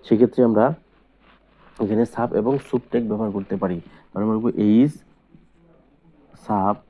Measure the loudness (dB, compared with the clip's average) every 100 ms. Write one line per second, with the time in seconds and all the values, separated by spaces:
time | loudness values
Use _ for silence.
0 | 0 2 2 4 2 4 0 -2 _ _
1 | _ _ _ _ _ _ -20 -6 -2 0
2 | -2 -2 -4 -2 -2 -2 -4 -6 -4 -4
3 | -4 -4 -4 -6 -6 -4 -4 -6 -10 -20
4 | _ -6 -2 -2 -2 0 4 4 4 0
5 | -20 _ _ -20 _ _ _ _ _ _
6 | _ _ _ -20 -4 -2 0 -4 _